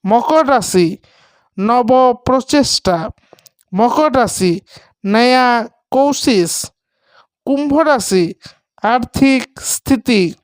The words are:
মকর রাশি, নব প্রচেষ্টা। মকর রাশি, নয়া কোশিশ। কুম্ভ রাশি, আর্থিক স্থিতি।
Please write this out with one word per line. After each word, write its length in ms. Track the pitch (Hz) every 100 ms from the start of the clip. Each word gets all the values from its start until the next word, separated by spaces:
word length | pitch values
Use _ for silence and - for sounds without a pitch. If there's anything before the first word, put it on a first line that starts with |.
| 190
মকর 380 | 233 - 320 277
রাশি, 380 | 254 - 185 170 - _ _ _ _ _ -
নব 320 | 208 240 240 262 254 240
প্রচেষ্টা। 760 | - 262 - 294 262 - - 170 160 - _ _ _ _ _
মকর 380 | 185 233 233 302 262
রাশি, 360 | 226 - 185 170 _ - _ _
নয়া 440 | 196 214 247 254 247 240 233 _ _
কোশিশ। 640 | 262 285 277 - 208 170 - - _ _ _ _ _ _ _ -
কুম্ভ 260 | 277 294 285
রাশি, 440 | 311 262 - 190 170 - - _ _ _
আর্থিক 600 | 214 247 233 - 269 262 - - -
স্থিতি। 500 | - - 262 233 220 175 -